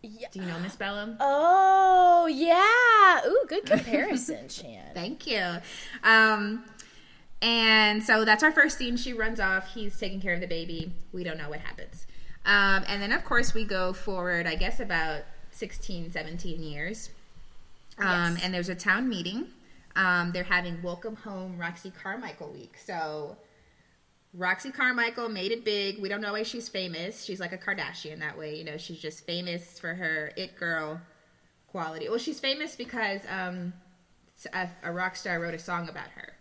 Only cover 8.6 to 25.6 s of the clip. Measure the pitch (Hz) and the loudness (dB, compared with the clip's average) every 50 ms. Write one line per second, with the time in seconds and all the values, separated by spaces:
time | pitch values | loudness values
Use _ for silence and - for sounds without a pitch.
8.6 | 285 311 - - 262 240 240 240 - 262 247 226 220 220 233 233 202 190 190 190 | 4 4 4 -2 -2 -2 -2 -2 -2 -4 -4 -2 -2 -2 0 0 0 0 0 0
9.6 | 190 - - 240 214 202 - - 214 190 185 196 190 196 175 175 185 180 175 165 | -2 -4 -8 -4 -4 -2 -2 0 -2 -2 -4 -4 -2 -2 -2 -2 -2 -2 -4 -4
10.6 | 165 170 165 165 160 180 175 - - - - 185 180 175 156 160 151 147 151 147 | -4 -6 -6 -6 -6 -4 -4 -4 -4 -4 -6 -6 -6 -6 -6 -6 -6 -6 -6 -6
11.6 | - - - - - - - - - - - - - - - - - - 202 202 | -8 -8 -8 -8 -12 -12 -8 -8 -8 -8 -6 -8 -8 -8 -8 -4 2 4 4 6
12.6 | 196 196 196 190 190 - 202 202 202 202 240 359 359 - - - - 254 - 233 | 6 6 4 4 4 0 -2 -2 0 0 -2 -2 0 2 2 4 6 6 6 6
13.6 | 220 202 196 190 185 180 190 - - - 196 185 175 180 180 170 170 170 160 180 | 4 4 0 0 0 -2 -2 -2 -4 -4 -2 -2 -2 -2 0 0 0 -2 0 0
14.6 | 185 185 202 - 247 202 180 165 160 160 151 147 143 - - - - - - - | 2 2 2 2 2 2 0 0 0 0 -2 -4 -6 -10 -12 -12 -14 -14 -10 -10
15.6 | 226 190 - - - - 190 170 170 165 - 160 156 160 165 170 - 175 160 165 | -10 -8 -8 -6 -6 -4 -4 -4 -6 -6 -6 -8 -8 -6 -6 -4 -4 -2 -2 -2
16.6 | 165 156 147 147 151 175 220 220 - - - - - - - - - - - - | -4 -6 -6 -6 -6 -6 -8 -8 -10 -14 -14 -16 -18 -20 -18 -18 -18 -16 -16 -16
17.6 | - - - - - - - - 202 190 180 175 175 170 170 170 175 185 185 180 | -16 -16 -20 -20 -18 -20 -6 -2 0 2 2 2 2 2 0 0 -2 -2 -2 -2
18.6 | 175 185 180 175 - 208 185 208 254 262 233 185 170 180 190 233 339 - - - | -2 -4 -4 -4 2 2 2 2 2 -2 -2 -4 -6 -6 -6 -6 -8 -8 -12 -20
19.6 | - _ - - _ - - - 190 185 180 175 175 175 175 180 180 175 185 180 | -20 _ -20 -20 _ -6 0 2 4 4 4 2 2 0 -2 -4 -2 0 0 0
20.6 | 180 175 170 165 170 175 175 175 - 226 214 - - 220 196 190 185 185 180 175 | 0 -2 -6 -6 -6 -6 -6 -6 -8 -12 -12 -10 -12 -10 -10 -10 -10 -10 -10 -8
21.6 | 175 170 175 170 - 190 180 - - 196 196 233 247 190 147 - 165 147 147 143 | -8 -8 -8 -10 -14 -16 -16 -12 -10 -10 -10 -8 -10 -12 -14 -14 -14 -14 -14 -16
22.6 | 127 - _ - - - 185 170 160 156 151 151 151 147 208 - - _ _ _ | -18 -20 _ -20 -14 -10 -6 -6 -6 -6 -6 -8 -8 -10 -12 -16 -20 _ _ _
23.6 | _ _ _ _ _ _ _ _ _ _ _ _ _ _ _ 175 180 180 190 190 | _ _ _ _ _ _ _ _ _ _ _ _ _ _ _ -6 -2 -2 -2 -2
24.6 | - 269 269 - 269 254 247 240 233 233 240 247 240 226 220 196 185 196 226 233 | -4 -14 -6 -2 -2 0 0 0 -2 -2 -2 -4 -6 -6 -4 -4 -4 -4 -4 -2